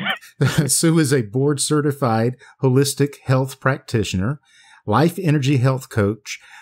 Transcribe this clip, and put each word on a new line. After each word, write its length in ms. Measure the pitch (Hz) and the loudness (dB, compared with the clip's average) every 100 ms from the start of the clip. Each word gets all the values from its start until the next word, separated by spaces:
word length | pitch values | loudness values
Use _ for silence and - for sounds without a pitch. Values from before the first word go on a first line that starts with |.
| 196 - - | -4 -8 -10
<laughs> 340 | - 139 - 139 | -2 0 0 0
Sue 320 | - 165 170 | 0 2 2
is 140 | 139 | 2
a 100 | 135 | 0
board 380 | 107 123 143 147 | -2 -2 -2 -2
certified 720 | - 151 147 139 123 113 117 131 - - | -2 0 -2 -2 0 0 0 -4 -14 -2
holistic 560 | 135 127 135 - 139 - | 2 2 2 0 -2 -2
health 360 | - 131 135 - | -2 0 -2 -4
practitioner, 800 | 131 143 - 117 98 95 104 147 _ _ _ - - | -4 -4 -4 -4 -2 -2 -4 -6 _ _ _ -12 0
life 320 | 110 170 175 | 2 2 0
energy 400 | 175 151 131 143 | 0 0 2 2
health 320 | 131 131 - | 0 -2 -4
coach, 500 | - 101 107 - - - - | 0 0 -2 -8 -16 -18 -20